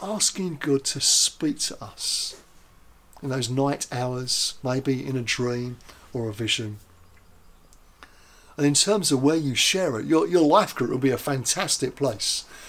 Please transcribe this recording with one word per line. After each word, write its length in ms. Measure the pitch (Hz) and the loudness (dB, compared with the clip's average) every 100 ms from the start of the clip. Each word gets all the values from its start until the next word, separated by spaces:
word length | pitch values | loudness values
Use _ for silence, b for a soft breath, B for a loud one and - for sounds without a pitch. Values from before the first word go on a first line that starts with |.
asking 560 | - 214 - - 185 147 | -6 0 0 0 -4 -4
God 260 | 147 139 - | 0 0 0
to 140 | 135 | -2
speak 600 | - - - - 156 139 | 2 4 2 0 -4 -2
to 240 | - - | -6 -6
us 580 | 104 - - - - - - - - - - - - - | -14 -8 -6 -4 -6 -10 -20 -20 -20 -20 -20 -20 -20 -12
in 60 | 143 | -6
those 200 | 131 117 | -4 -2
night 380 | 127 139 143 - | 0 0 0 -6
hours, 640 | 123 127 127 127 - - - | -4 -4 -4 -4 -2 -2 -4
maybe 440 | 127 131 135 131 139 | -2 -2 0 -2 -2
in 100 | 131 | -4
a 60 | |
dream 560 | 113 - 123 123 123 123 B B B | -2 -2 -2 -2 -6 -10 B B B
or 140 | 123 113 | -6 -6
a 60 | |
vision. 460 | 104 110 - 110 104 - - - - - - - - - - - _ B B B B B - | -4 -2 -2 -4 -10 -16 -20 -20 -20 -20 -20 -20 -20 -20 -20 -20 _ B B B B B 0
And 80 | 147 | 2
in 80 | |
terms 380 | 143 190 214 165 | 4 4 2 2
of 100 | 131 | 4
where 140 | 139 165 | 4 4
you 180 | 143 | 0
share 460 | 120 - 190 175 110 | 0 2 2 0 -2
it, 80 | - | 2
your, 200 | 160 165 | 2 4
your 180 | 175 151 | 4 8
life 280 | 185 190 | 6 4
group 160 | - 120 | 0 -2
will 80 | 127 | 2
be 140 | 131 | 2
a 60 | 120 | 2
fantastic 800 | - 135 120 - 180 - 127 - | 0 -2 -2 -2 0 0 -2 -2
place 480 | 139 107 - - - B | -2 -2 -4 -4 -6 B